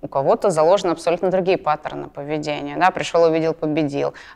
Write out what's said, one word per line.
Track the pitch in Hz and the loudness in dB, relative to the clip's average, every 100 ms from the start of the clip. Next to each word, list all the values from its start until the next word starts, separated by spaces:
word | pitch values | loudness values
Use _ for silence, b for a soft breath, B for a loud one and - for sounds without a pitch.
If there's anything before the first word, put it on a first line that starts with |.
у | - | -4
кого-то | 139 139 226 214 | -2 2 2 2
заложены | 160 156 196 185 | 2 4 4 2
абсолютно | 165 - 170 190 | -2 0 0 0
другие | 185 180 180 | 0 0 0
паттерны | - 151 143 143 143 | 0 -4 -4 -10 -12
поведения. | - 143 156 151 147 143 147 | -12 -6 -6 -4 -6 -6 2
Да, | 180 | 2
пришел, | 185 147 170 | 2 -2 4
увидел, | 165 160 160 | 4 4 0
победил, | 135 156 151 151 143 143 B B | -2 -2 -2 -2 -2 -4 B B